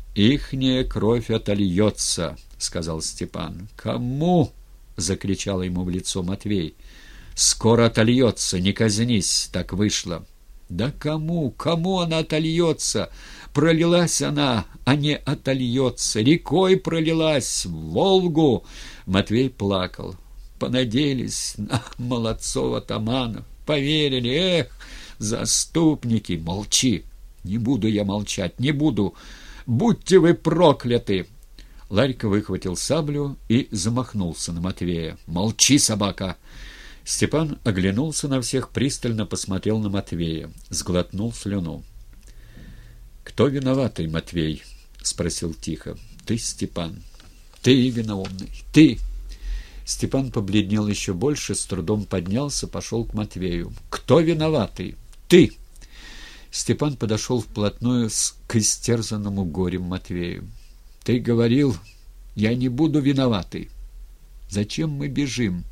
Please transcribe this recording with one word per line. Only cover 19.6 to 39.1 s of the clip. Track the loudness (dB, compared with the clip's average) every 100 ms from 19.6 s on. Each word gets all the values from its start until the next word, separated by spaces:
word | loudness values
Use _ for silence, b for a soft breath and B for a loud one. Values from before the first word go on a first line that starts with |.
| 0 0 -2 -6 -12 -12 -16 -18 -16 -8
«Понадеялись | -2 0 2 2 0 0 -4 -6 -6 -8
на | -4 -4 -4 -8
молодцов | -4 -2 -2 -2 -4 -2 -2
атаманов, | -2 -4 -4 -2 -2 -2 -6 -12 -10 -2
поверили, | 0 2 2 2 0 0
эх, | 0 2 2 0 B B B B B
заступники!» | -4 -2 0 0 0 2 4 2 2 0 0 -4
«Молчи! | -4 -4 0 2 2 0 -4 -18 -20 -14
Не | -6 -2
буду | 0 0 2
я | 2
молчать, | 0 -2 -4 -4 -4 -2
не | -2
буду! | 2 2 2 0 -4 B B B B B
Будьте | 2 4 2 6 8
вы | 8
прокляты!» | 4 2 4 6 4 2 0 0 -2 -4 -14 -20 -20 B B B
Ларька | 2 2 2 0
выхватил | 0 0 -4 -4 -4
саблю | -2 0 0 -2 -4 -6 2
и | 2 2
замахнулся | -2 0 0 -2 -2 -4 -4 -6
на | -4
Матвея. | -4 -2 -2 -2 -4 -8 -6
«Молчи, | -2 0 2 4 6
собака!» | 4 0 -2 -2 -6 -8 B B B B B B
Степан | B 0 0 2 -2 -2 -2
оглянулся | 2 2 0 -2 -2 -2
на | -2
всех, | -2 -4 -2
пристально | -2 -2 -2 -4